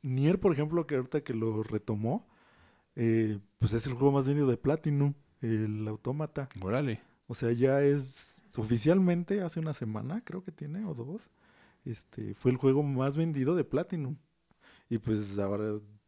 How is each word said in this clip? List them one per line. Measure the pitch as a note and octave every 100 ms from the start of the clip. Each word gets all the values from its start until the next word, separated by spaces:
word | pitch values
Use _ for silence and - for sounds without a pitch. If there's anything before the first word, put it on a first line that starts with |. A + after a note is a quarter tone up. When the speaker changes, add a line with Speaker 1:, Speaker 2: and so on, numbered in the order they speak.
Speaker 1:
Nier, | C#3 B2+ C#3+ F#3
por | G#3
ejemplo, | C#3+ D3+ E3+ D#3+
que | C#3
ahorita | B2+ D3+
que | -
lo | A2+ A2+ A2
retomó, | A2 G#2+ - G#2+ A2 F#3 - _ _ _ _ _ _ -
eh, | A#2 A2+ A2 G#2 - _
pues | G#2
es | A2+ C3
el |
juego | B2 C#3
más | C#3 C3+
vendido | D3 C#3
de | A#2
Platinum, | - D#3 D3+ C#3+ C#3+ C#3+ _ _
el | A#2 A2+ G#2+ G#2+ G#2+
Autómata. | G#2+ - C#3+ D3+ - C3+ G2
Speaker 2:
Órale. | F#2 A#2+ C#3+ A2 _ _ _
Speaker 1:
O | A#2
sea, | A#2
ya | A#2 C3 C#3
es | C#3+ C#3+ C3 - - - _ -
oficialmente, | A2 A#2 A#2 F#3 F3+ F3 E3+ G3+
hace | F3 E3
una | D#3+ C#3+
semana, | A2+ G#2+ A#2+ G3 -
creo | F#3
que | F3+
tiene, | D#3 D3 F3 G#3+
o | C3+
dos, | A#2+ G3+ - _ _ _ _ _ -
este, | A2+ - - G#2
fue | G2 B2
el | B2+
juego | C3+ C3+
más | D3 C3 C3+ C#3+
vendido | E3 C#3+ C3 F3
de |
Platinum. | C#3 C3+ F3 F3 C3 C3+ _ _ _ _ _ - _
Y | A2+
pues | A#2 A2 G2+ G2
ahora | G2 G2+ G#2+ G#2+ G#2 G#2